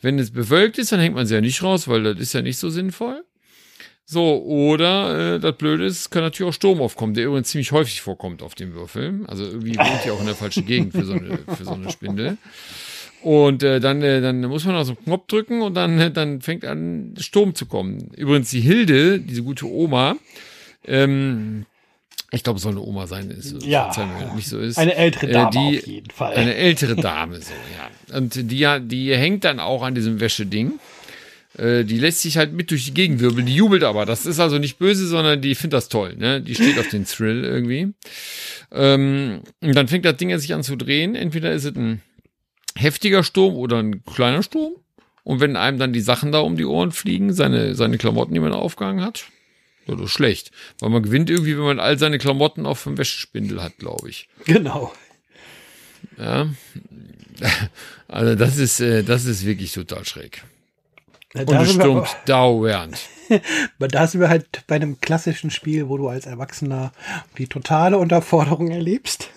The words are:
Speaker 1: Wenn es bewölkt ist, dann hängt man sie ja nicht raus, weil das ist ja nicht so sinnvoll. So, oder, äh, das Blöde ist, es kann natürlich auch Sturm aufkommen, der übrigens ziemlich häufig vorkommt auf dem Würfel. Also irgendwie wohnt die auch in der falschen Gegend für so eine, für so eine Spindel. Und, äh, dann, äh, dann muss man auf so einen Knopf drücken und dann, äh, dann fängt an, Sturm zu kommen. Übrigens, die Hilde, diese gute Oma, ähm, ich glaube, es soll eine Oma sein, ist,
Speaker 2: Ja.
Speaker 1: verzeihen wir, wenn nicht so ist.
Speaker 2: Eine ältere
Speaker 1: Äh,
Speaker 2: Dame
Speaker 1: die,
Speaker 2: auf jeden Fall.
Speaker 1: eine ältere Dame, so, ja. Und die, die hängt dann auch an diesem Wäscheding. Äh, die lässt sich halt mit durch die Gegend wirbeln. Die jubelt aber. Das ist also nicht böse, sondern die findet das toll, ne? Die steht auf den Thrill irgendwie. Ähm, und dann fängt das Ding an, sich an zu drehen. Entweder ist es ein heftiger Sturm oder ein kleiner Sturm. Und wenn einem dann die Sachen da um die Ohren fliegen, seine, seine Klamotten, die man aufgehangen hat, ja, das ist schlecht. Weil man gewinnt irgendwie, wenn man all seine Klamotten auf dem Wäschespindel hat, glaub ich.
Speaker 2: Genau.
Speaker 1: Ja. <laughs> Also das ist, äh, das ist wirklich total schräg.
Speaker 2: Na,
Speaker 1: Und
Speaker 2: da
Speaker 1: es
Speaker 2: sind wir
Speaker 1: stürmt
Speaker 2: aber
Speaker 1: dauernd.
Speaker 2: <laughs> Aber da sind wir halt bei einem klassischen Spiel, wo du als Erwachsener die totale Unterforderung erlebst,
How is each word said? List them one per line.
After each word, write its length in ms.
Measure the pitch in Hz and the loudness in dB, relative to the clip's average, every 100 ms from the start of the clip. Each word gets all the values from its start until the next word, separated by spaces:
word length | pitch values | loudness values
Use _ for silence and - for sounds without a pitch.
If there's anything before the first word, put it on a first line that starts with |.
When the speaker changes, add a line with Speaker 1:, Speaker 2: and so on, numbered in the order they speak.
Speaker 1:
Wenn 160 | 127 139 | 0 0
es 140 | 120 | -2
bewölkt 460 | 120 110 151 214 226 | -4 2 4 4 2
ist, 120 | 233 | -2
dann 80 | 202 | 2
hängt 160 | 170 | 2
man 120 | 127 117 | 2 0
sie 60 | |
ja 60 | 110 | 2
nicht 220 | 110 127 | 2 0
raus, 240 | 185 190 143 | 0 0 2
weil 160 | 113 | 0
das 160 | 107 101 | 0 -2
ist 140 | 123 | -4
ja 100 | 131 | -4
nicht 160 | 123 127 | -4 -4
so 120 | 175 | -6
sinnvoll. 520 | 160 190 175 233 269 349 _ _ _ _ _ - _ _ | -4 -6 -6 -8 -10 -16 _ _ _ _ _ -20 _ _
So, 340 | 160 170 143 | 0 2 2
oder, 880 | 71 147 147 151 170 190 202 156 170 175 | 0 2 4 4 4 2 0 -2 -2 0
äh, 40 | |
das 160 | 165 151 | -2 -2
Blöde 280 | 151 156 | 0 0
ist, 140 | 190 180 | -2 -4
es 100 | - | -4
kann 120 | 175 | -2
natürlich 260 | 160 - 180 | -2 -2 -4
auch 40 | |
Sturm 260 | 160 196 180 | 0 2 2
aufkommen, 340 | 123 - 110 | 0 -2 -4
der 100 | 107 120 | -2 0
übrigens 220 | 139 123 | 0 -2
ziemlich 220 | 156 127 | -4 0
häufig 280 | 147 143 - | 0 0 -4
vorkommt 400 | - 95 95 87 | -8 -8 -10 -10
auf 120 | 80 - | -14 -12
dem 160 | 92 | -12
Würfel. 500 | 85 87 - 139 196 208 | -12 -12 -8 -6 -6 -8
Also 180 | 98 | -8
irgendwie 320 | 98 110 113 113 | -8 -8 -6 0
wohnt 280 | 143 131 | 2 2
die 60 | 127 | -4
auch 100 | 104 | -4
in 60 | 104 | -4
der 80 | 104 | -4
falschen 280 | 104 139 101 | -4 -4 0
Gegend 260 | 123 98 | 0 0
für 120 | 180 | -2
so 80 | 95 | -2
eine, 240 | 190 180 185 - 180 | -4 -6 -10 -8 -12
für 80 | |
so 80 | - | -10
eine 180 | 175 135 | -10 -10
Spindel. 460 | - 104 98 120 208 - - - - - - - _ | -10 -8 -6 -4 -6 -12 -20 -18 -18 -16 -16 -18 _
Und, 420 | 165 151 143 135 | 2 6 6 6
äh, 160 | 139 131 | 2 4
dann, 220 | 135 139 | 2 2
äh, 180 | 143 135 | 2 2
dann 220 | 127 127 | 2 0
muss 220 | 123 147 | -2 -2
man 120 | 165 180 | 0 0
auf 100 | 135 | -2
so 60 | |
einen 100 | 123 | -4
Knopf 220 | - 185 _ | -4 -4 _
drücken 340 | 214 220 233 | -2 0 -2
und 140 | 214 | -2
dann, 240 | 180 180 165 | 0 2 4
äh, 140 | 165 | 2
dann 280 | 151 151 143 | 0 -4 -4
fängt 240 | 131 170 | -6 -8
an, 500 | 131 147 165 170 135 - | -6 -6 -6 -6 -10 -12
Sturm 380 | 135 202 202 165 | -2 2 2 0
zu 100 | - | -6
kommen. 460 | 101 95 101 117 - | -4 -4 -6 -12 -8
Übrigens, 340 | 143 143 120 | 2 4 4
die 100 | 127 | 2
Hilde, 580 | 117 214 214 135 165 196 | 4 6 6 6 6 4
diese 240 | - 120 | -2 -6
gute 240 | 120 139 143 | -6 -6 -6
Oma, 480 | 110 165 127 131 254 _ - - - - _ - | -2 0 2 2 0 _ -20 -20 -20 -20 _ -4
ähm, 800 | 135 139 139 135 120 107 107 104 _ _ _ _ - - | 2 2 2 0 -2 -4 -8 -10 _ _ _ _ -16 -8
ich 140 | 127 | -6
glaube, 140 | - 104 | -4 -4
es 40 | |
soll 100 | 101 | -4
eine 100 | 98 | -6
Oma 260 | 110 101 92 | -6 -8 -8
sein, 220 | 95 98 | -10 -10
ist, 280 | - 139 143 | -12 -14 -12
Speaker 2:
Ja. 200 | 143 147 - | -2 0 0
Speaker 1:
verzeihen 200 | - 101 90 | -4 -6 -6
wir, 80 | 120 | -8
wenn 80 | 107 | -8
nicht 120 | 104 | -8
so 120 | 110 | -6
ist. 180 | 113 120 | -6 0
Speaker 2:
Eine 160 | 160 | 2
ältere 320 | 156 170 - 131 | 4 2 2 0
Speaker 1:
Äh, 40 | |
Speaker 2:
Dame 180 | 120 120 | 4 4
Speaker 1:
die, 280 | 113 143 147 | 2 2 0
Speaker 2:
auf 60 | - | -4
jeden 220 | - - | -14 -16
Fall. 240 | - 127 - | -6 -4 0
Speaker 1:
eine 180 | 120 | 0
ältere 400 | 107 175 165 135 | 4 2 4 2
Dame, 460 | 113 127 78 80 87 | 0 0 -2 -4 -6
so, 120 | - 80 - 85 | -14 -16 -16 -14
ja. 400 | 65 - _ 135 | -16 -18 _ -6
Und 200 | 127 127 | -4 -4
die, 320 | 120 131 147 143 123 | -4 0 2 2 -2
die 300 | 127 131 131 | -6 0 2
hängt 260 | 151 196 | 2 2
dann 160 | 185 135 | 0 -2
auch 240 | 85 127 | -2 -4
an 140 | 131 127 | -2 -2
diesem 240 | 113 110 | 0 0
Wäscheding. 520 | 113 - 101 104 123 302 - - - - - - _ - | -2 -2 -4 -2 -2 -4 -12 -20 -20 -20 -20 -20 _ -4
Äh, 260 | 117 120 | 0 2
die 140 | 110 113 | 2 2
lässt 220 | 143 170 | 0 0
sich 160 | 170 151 | -2 0
halt 160 | 151 | 0
mit 180 | 165 170 | -2 -4
durch 140 | 151 | -2
die 80 | 127 | -2
Gegend 260 | 135 185 135 | 0 2 4
wirbeln. 260 | 123 120 123 | 2 2 0
Die 100 | 135 | 4
jubelt 260 | 220 196 | 4 6
aber. 220 | 139 104 | 4 0
Das 220 | 101 113 156 | -2 -2 -4
ist 120 | 160 | 0
also 180 | 170 147 | 2 2
nicht 200 | 143 - | -2 0
böse, 280 | 185 202 185 | 2 2 0
sondern 340 | 165 156 147 | 0 2 0
die 140 | 135 | 0
findet 240 | 135 165 143 | -2 0 -2
das 100 | - | 0
toll, 260 | 113 92 85 | -4 -4 -4
ne? 260 | 113 135 | -2 -2
Die 120 | - | -4
steht 240 | 120 233 285 | 2 2 4
auf 100 | 113 | 0
den 180 | 107 95 | -4 -6
Thrill 380 | - 110 117 | -2 -2 0
irgendwie. 500 | 127 127 120 127 196 208 - - - - - - - | -2 -2 -2 -2 -4 -6 -16 -16 -14 -12 -12 -14 -12
Ähm, 680 | - 139 139 139 139 139 95 - _ | 2 4 6 4 2 -2 -6 -12 _
und 120 | 165 | 2
dann 140 | 139 131 | 4 4
fängt 160 | 180 | 2
das 120 | 175 139 | 2 2
Ding 140 | 180 | 0
an, 60 | 175 | -2
sich 140 | 147 | -2
an 80 | 156 | -4
zu 140 | 131 135 | -4 -6
drehen. 380 | - 139 170 | -2 0 0
Entweder 380 | 240 175 156 160 | -2 -4 -2 -2
ist 120 | 156 | -2
es 100 | 143 | -4
ein 280 | - 113 113 - _ _ _ _ _ - | -4 -4 -4 -8 _ _ _ _ _ -16
heftiger 500 | - 135 147 208 190 | 0 0 2 2 4
Sturm 300 | 175 - 190 | 4 4 4
oder 240 | 170 123 117 | 4 0 0
ein 260 | 110 101 | 0 -4
kleiner 380 | - - 123 139 | -8 0 2 2
Sturm. 320 | - 320 311 349 _ _ _ _ | 0 -2 -4 -6 _ _ _ _
Und 160 | - 135 | -4 0
wenn 160 | 147 120 | 2 2
einem 220 | 110 135 | 0 0
dann 160 | 131 | 0
die 80 | 120 | 0
Sachen 280 | 104 123 147 | 0 0 2
da 100 | 151 | 0
um 160 | 151 165 | 0 0
die 80 | 147 | 0
Ohren 260 | 147 180 | 0 0
fliegen, 400 | 165 208 185 196 | -2 -4 0 0
seine, 420 | 175 143 123 110 | 2 2 2 0
seine 220 | 98 113 117 | 0 0 2
Klamotten, 380 | 117 113 120 | 0 0 0
die 60 | - | 0
man 120 | 110 | 0
aufgehangen 500 | - - - 196 196 | -2 -4 -4 -4 -2
hat, 220 | 185 - - _ _ _ _ _ - | -4 -8 -16 _ _ _ _ _ -10
ja, 80 | |
das 100 | 87 95 | -8 -4
ist 40 | |
schlecht. 380 | - 139 95 - - - _ | 0 2 2 -6 -20 -20 _
Weil 100 | 110 | 0
man 120 | 117 | 0
gewinnt 280 | 107 123 160 | 2 2 2
irgendwie, 260 | 170 156 147 | 2 0 0
wenn 80 | |
man 160 | 147 135 | 0 0
all 180 | 104 143 | 2 2
seine 200 | 151 147 | 2 0
Klamotten 480 | 131 135 147 - 143 | 0 2 2 0 -6
auf 180 | 143 | -4
dem 140 | - 139 | -6 -4
Wäschespindel 640 | - - - 110 104 95 | -4 -4 -8 -8 -6 -6
hat, 160 | 85 - | -8 -10
glaub 280 | 85 78 - | -10 -10 -10
ich. 220 | - - _ | -16 -20 _
Speaker 2:
Genau. 480 | - 165 151 143 120 - _ _ _ _ - - - - - - - - | 2 4 4 -6 -8 -12 _ _ _ _ -20 -20 -20 -20 -20 -20 -20 -10
Speaker 1:
Ja. 300 | 110 123 156 139 - - - 73 - - - - | -4 -2 -2 -6 -14 -20 -20 -20 -20 -20 -20 -6
<laughs> 280 | 117 - 104 - - - _ | -2 -2 -4 -8 -20 -20 _
Also 260 | - 113 | 0 2
das 220 | 110 120 139 | 4 4 4
ist, 240 | 131 - | 0 2
äh, 220 | 120 113 | 2 2
das 220 | 104 120 | 2 0
ist 200 | 123 104 | 0 -2
wirklich 280 | 98 98 95 | -2 -2 -4
total 320 | - 87 - | -8 -10 -10
schräg. 380 | - - - - - _ _ _ _ _ _ _ - | -10 -12 -16 -18 -20 _ _ _ _ _ _ _ -14
Speaker 2:
Na, 60 | - | -6
Speaker 1:
Und 80 | - | 2
Speaker 2:
da 120 | 147 | 6
Speaker 1:
es 60 | 165 | 6
Speaker 2:
sind 100 | 185 | 6
wir 40 | |
Speaker 1:
stürmt 140 | 143 127 | 6 6
Speaker 2:
aber 180 | - - | 2 -6
Speaker 1:
dauernd. 760 | - 131 127 117 110 101 82 78 - - - | 2 6 6 4 2 0 -4 -12 -14 -18 2
Speaker 2:
<laughs> 120 | 214 - 311 277 _ | 2 2 -2 -2 _
Aber 100 | 135 | -2
da 180 | 139 165 | 2 2
sind 140 | 180 | 4
wir 80 | 175 | 4
halt 360 | 165 160 - - | 4 2 -14 -2
bei 80 | 151 | -2
einem 240 | 151 139 | -2 -4
klassischen 500 | - 160 170 160 156 | -2 0 0 -4 -4
Spiel, 380 | - 156 156 139 | -6 -4 -4 -2
wo 80 | 139 | -4
du 100 | 135 | -4
als 160 | 123 | -6
Erwachsener 680 | 131 120 131 - 143 135 131 - - 170 - - | -10 -12 -12 -6 -4 -4 -6 -10 -12 -12 -12 -10
die 120 | 127 | -8
totale 500 | 139 127 160 175 202 | -8 0 4 4 4
Unterforderung 720 | 170 170 160 170 151 147 170 | 4 2 4 2 4 0 -2
erlebst, 600 | 170 170 226 - - - | -2 -2 -2 -4 -10 -10